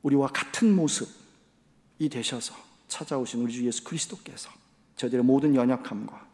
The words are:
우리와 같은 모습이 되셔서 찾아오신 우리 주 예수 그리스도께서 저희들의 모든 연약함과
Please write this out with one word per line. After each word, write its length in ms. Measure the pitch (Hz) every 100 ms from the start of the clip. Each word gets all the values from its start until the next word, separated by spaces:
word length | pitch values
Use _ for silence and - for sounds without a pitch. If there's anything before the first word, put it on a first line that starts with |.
우리와 260 | 147 139 139
같은 480 | - - - 226 190
모습이 1300 | 156 - 113 - - _ _ _ _ _ _ _ 151
되셔서 460 | 127 110 123 - - - _ _
찾아오신 540 | - 151 143 120 120
우리 120 | 120
주 120 | 123 123
예수 180 | 117
그리스도께서 640 | - 160 - 202 - - - - _ _ _ -
저희들의 280 | 123 123
모든 320 | 123 135 151 135
연약함과 680 | 123 127 - 104 107 - -